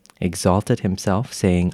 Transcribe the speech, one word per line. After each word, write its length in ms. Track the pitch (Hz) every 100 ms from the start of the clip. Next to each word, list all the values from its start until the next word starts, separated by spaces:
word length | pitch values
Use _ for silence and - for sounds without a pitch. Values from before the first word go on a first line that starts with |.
| _ -
exalted 640 | 92 - 95 92 - 123
himself, 520 | 101 92 - 98 131
saying, 400 | - 98 90 90